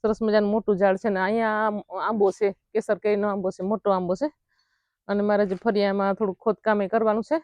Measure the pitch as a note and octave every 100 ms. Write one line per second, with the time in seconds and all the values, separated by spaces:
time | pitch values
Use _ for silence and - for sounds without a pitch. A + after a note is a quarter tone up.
0 | G#3+ G#3+ A3 G#3+ G#3 G#3+ G#3 G3 G3 F#3+
1 | A3+ F#3+ F#3 A3+ A3+ G#3+ A3 G#3 - F#3
2 | F3 A3 G3 F#3 G3+ F#3+ _ G#3+ - G3+
3 | G#3 G#3 G#3 G3+ F#3 - F#3+ G#3+ G3+ F#3+
4 | F3+ F#3 D4+ _ _ _ _ _ _ _
5 | - G3+ G#3 G#3 G#3 F#3 A#3 G#3 G3+ G3
6 | G3 G3 G#3 F3+ - G#3 G#3+ G#3 F#3+ A3+
7 | A3 G#3+ A3 D#4+